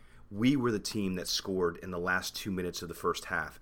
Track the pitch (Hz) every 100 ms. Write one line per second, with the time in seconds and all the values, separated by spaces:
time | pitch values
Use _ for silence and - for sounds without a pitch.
0 | - - - 101 123 143 120 104 - 110
1 | 98 92 - - - 95 87 85 92 87
2 | 90 92 90 - 110 92 90 85 85 82
3 | 90 82 - 87 78 -